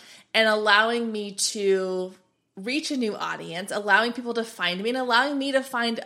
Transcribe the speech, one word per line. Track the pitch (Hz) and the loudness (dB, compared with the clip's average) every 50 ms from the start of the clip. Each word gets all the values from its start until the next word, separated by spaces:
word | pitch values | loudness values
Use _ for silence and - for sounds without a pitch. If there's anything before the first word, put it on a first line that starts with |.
| - - - - _ _ - | -16 -20 -20 -20 _ _ 2
and | 220 220 220 | 4 4 4
allowing | 214 214 214 214 202 208 220 226 240 240 233 226 | 4 4 4 6 6 6 6 4 2 0 -2 -2
me | 214 208 208 202 196 | -4 -4 -6 -8 -6
to | 196 - - - 214 202 196 190 190 190 185 185 185 185 185 202 - _ _ _ _ _ _ _ | -4 -4 -4 -2 0 2 2 2 2 2 -2 -2 -4 -4 -6 -10 -16 _ _ _ _ _ _ _
reach | 196 190 240 269 302 - - | -10 -6 -4 -4 -4 -4 -4
a | 294 | -2
new | 254 233 208 196 | -2 -2 -2 -2
audience, | - 165 165 165 165 170 170 165 175 196 - | -4 -6 -6 -6 -8 -10 -10 -8 -8 -8 -6
allowing | - 208 202 208 196 208 233 240 | -6 -4 2 4 4 4 4 2
people | 240 254 240 233 226 | -2 -4 -8 -6 -4
to | 233 226 | -4 -6
find | 226 - - 175 175 180 185 | -6 -6 -4 -2 -2 -2 -2
me | 208 233 | -2 -4
and | 254 | -2
allowing | 262 254 247 226 240 269 294 285 | -2 0 2 2 2 2 2 0
me | 269 269 277 | -4 -2 0
to | 262 269 | 0 -2
find | 254 262 254 233 233 233 226 - - | -2 -2 -2 -2 -2 -2 -4 -4 -2